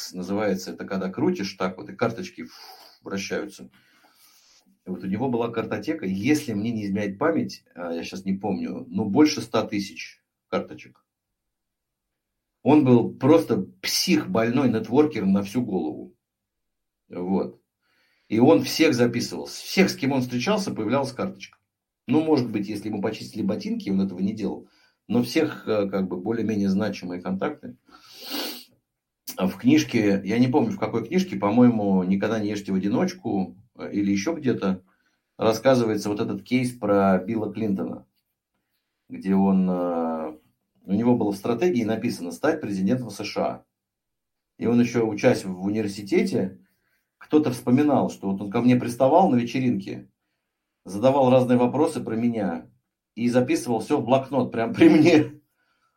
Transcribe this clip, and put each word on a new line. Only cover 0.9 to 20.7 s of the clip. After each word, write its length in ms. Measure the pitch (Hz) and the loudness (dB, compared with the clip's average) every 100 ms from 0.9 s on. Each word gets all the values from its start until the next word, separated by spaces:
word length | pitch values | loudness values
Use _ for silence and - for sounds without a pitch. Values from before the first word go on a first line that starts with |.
| 95 92 | -6 -6
крутишь 440 | - 165 180 98 - | -2 -2 -2 -6 -6
так 220 | 92 - | -8 -6
вот, 120 | - | -14
и 60 | - | -6
карточки 500 | - - 92 - 80 - - - - _ | -4 -4 -12 -14 -18 -18 -20 -20 -20 _
вращаются. 680 | - 98 95 82 78 - 64 _ _ _ _ _ _ _ _ _ _ _ - | -10 -8 -6 -8 -8 -14 -20 _ _ _ _ _ _ _ _ _ _ _ -12
И 40 | |
вот 140 | 92 | -10
у 40 | 95 | -4
него 200 | 104 131 | -2 -2
была 220 | 120 117 | -2 -2
картотека, 560 | - - 104 - 160 95 | -4 -6 -6 -6 -6 -4
если 480 | 95 117 147 - | -2 0 0 0
мне 180 | 104 110 | -4 -2
не 140 | 110 104 | -4 -4
изменяет 340 | 98 101 98 | -2 -4 -2
память, 460 | 151 202 123 - _ - | 0 0 -2 -8 _ -14
а, 160 | 87 | -10
я 120 | 85 | -8
щас 200 | - 95 | -10 -10
не 140 | 95 95 | -6 -4
помню, 480 | 107 85 82 64 - | -4 -4 -6 -10 -8
ну, 160 | 98 | -4
больше 380 | 107 101 151 - | 0 4 4 4
ста 260 | - 113 104 | -2 -2 -2
тысяч 560 | 101 95 - - - _ _ _ | -4 -6 -10 -18 -20 _ _ _
карточек. 560 | - - - - _ _ _ _ _ _ _ _ _ _ _ _ _ _ _ _ _ | -6 -6 -14 -20 _ _ _ _ _ _ _ _ _ _ _ _ _ _ _ _ _
Он 200 | 117 151 | 4 6
был 300 | 127 123 95 | 8 6 4
просто 520 | - 131 160 - 107 - - | 0 4 4 4 -2 -4 -8
псих 480 | - - - 170 92 | -6 -4 2 0 2
больной 400 | 92 117 123 131 | 0 0 2 2
нетворкер 560 | 110 - 123 151 113 95 | 0 0 2 2 2 2
на 160 | 98 | 2
всю 200 | 98 127 | 0 -4
голову. 520 | 120 92 78 65 - _ _ _ _ _ _ _ _ _ _ | -2 -4 -4 -8 -14 _ _ _ _ _ _ _ _ _ _
Вот. 520 | 87 90 98 - - _ _ _ _ _ _ _ | -10 -2 -2 -2 -8 _ _ _ _ _ _ _
И 120 | 107 | 4
он 220 | 135 165 | 8 6
всех 320 | - - 160 | 4 2 4
записывал. 520 | 123 120 120 101 80 71 | 4 2 0 -6 -8 -12
Всех, 440 | - - - - | -14 -6 2 2
с 60 | - | 2
кем 160 | 135 | -2
он 100 | 135 | -2
встречался, 520 | 123 123 123 208 - | -2 -4 0 0 -2